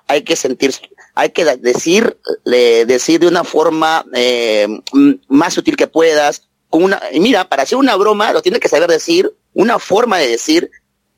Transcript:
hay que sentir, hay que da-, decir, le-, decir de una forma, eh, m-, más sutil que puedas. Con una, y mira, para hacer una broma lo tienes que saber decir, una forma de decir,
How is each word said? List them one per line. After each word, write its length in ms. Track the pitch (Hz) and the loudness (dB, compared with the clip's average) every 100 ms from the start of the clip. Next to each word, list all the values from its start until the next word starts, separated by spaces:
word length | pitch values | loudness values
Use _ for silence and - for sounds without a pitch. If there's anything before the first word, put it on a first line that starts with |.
| - | -4
hay 160 | 147 | -4
que 120 | - 165 | -2 -4
sentir, 380 | 127 127 139 - - - - - | -4 -2 -4 -4 -12 -20 -12 -4
hay 140 | 151 | -4
que 160 | - 160 | 0 -2
da-, 100 | 127 | 0
decir, 640 | 120 123 165 190 226 - - - | -2 -2 0 0 0 -4 -8 -8
le-, 420 | - 123 120 117 117 | -2 2 4 4 2
decir 360 | 127 - 160 | 0 0 2
de 60 | 175 | 2
una 160 | 175 | 0
forma, 600 | 165 147 160 160 160 160 - | -2 0 0 0 0 -2 -4
eh, 540 | 123 123 123 117 107 104 107 - | -2 -2 0 0 0 -2 -4 -2
m-, 260 | 139 143 139 _ | 2 4 2 _
más 240 | 139 170 | 0 2
sutil 240 | 170 160 147 | -2 -4 -2
que 100 | 143 | -2
puedas. 640 | 156 165 151 147 151 - _ _ | 2 2 2 0 -2 -12 _ _
Con 140 | 160 | 0
una, 180 | 185 202 - | 0 0 -4
y 80 | 131 | -2
mira, 280 | 208 214 185 | 2 0 0
para 160 | 135 | -4
hacer 140 | 135 254 | -2 -2
una 180 | 269 202 | -2 0
broma 380 | 208 208 220 | 0 0 0
lo 80 | 160 | 0
tienes 180 | 180 - | -2 -2
que 80 | - | 0
saber 220 | 151 170 | 0 0
decir, 420 | 160 - 170 196 - _ | 0 0 0 0 -6 _
una 240 | - 220 233 | -2 0 -2
forma 400 | - 190 247 185 | -2 0 0 0
de 100 | 139 | 0
decir, 440 | 117 - 160 - - _ _ _ | -2 0 -2 -2 -10 _ _ _